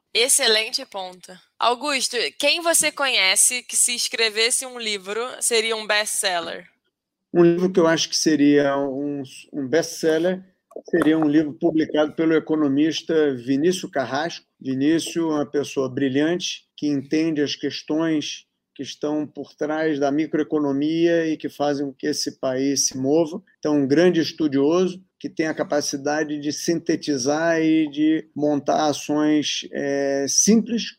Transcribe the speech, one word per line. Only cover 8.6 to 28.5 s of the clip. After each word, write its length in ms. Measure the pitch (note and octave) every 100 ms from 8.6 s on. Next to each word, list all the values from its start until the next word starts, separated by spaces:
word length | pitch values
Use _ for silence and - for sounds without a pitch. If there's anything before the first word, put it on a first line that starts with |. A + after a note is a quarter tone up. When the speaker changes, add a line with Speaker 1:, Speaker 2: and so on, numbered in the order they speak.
| C#3+ C#3
Speaker 2:
um, 440 | C#3 C3 C#3+ C#3+ C3 - -
um 160 | D3 C3
best-seller 760 | D#3 D#3+ - D#3+ D#3+ F3+ F#3 - _ _ - -
seria 280 | E3+ D3+ D#3+
um 100 | D3+
livro 260 | D3+ D3+
publicado 600 | - E3+ D#3 D3 D3+ D3+
pelo 200 | - E3
economista 1000 | D#3+ D3+ D#3 D3 C#3 D#3+ D3 - D#3+ D3 B2+
Vinícius 560 | A#2+ C#3 E3+ F3+ -
Carrasco. 540 | C#3 A#2+ C#3 E3 - _ _
Vinícius 580 | C3 C3 D3 E3 - E3+
é 40 |
uma 240 | E3 D3+ C#3
pessoa 420 | D3 C3+ D3 C3
brilhante, 760 | B2+ C#3 C3+ D#3 F3+ - - _ -
que 120 | D3
entende 540 | C#3 C#3 D#3 E3 D3
as 140 | C3+ -
questões 920 | C#3+ - - D3+ E3 D3+ - - _ _ _
que 80 | -
estão 460 | B2+ - D3+ D3+ D3
por 260 | C#3+ B2+
trás 460 | - D3+ D#3 D#3+ C#3+
da 120 | C#3
microeconomia 1160 | C#3+ D3+ D#3 D3 D#3 C#3+ C#3 D3+ E3 E3+ E3+ D#3+
e 100 | D#3
que 100 | C#3+
fazem 380 | - D3 C#3+ C#3
com 80 |
que 140 | - D3+
esse 320 | D3 - -
país 480 | C3+ C3 C#3 C3 -
se 100 | C3
mova. 440 | C3 D#3 D#3 E3+ _ _
Então, 160 | D3+ D3
um 120 | C3
grande 320 | D3+ F3+ E3
estudioso 840 | C#3 - D#3 C3+ C#3+ F3 F#3 F3+ _ _
que 100 | C#3+
tem 160 | - D#3+
a 80 |
capacidade 840 | D3+ D3 D3 C#3+ C#3+ C#3 D3+ D3+ D3
de 120 | C#3+
sintetizar 1120 | C#3+ - E3+ E3 E3+ F3 C#3 B2+ D3+ E3 E3
e 260 | D#3+ D#3+ D#3
de 400 | C#3+ D#3 D#3+ - C#3+
montar 520 | D3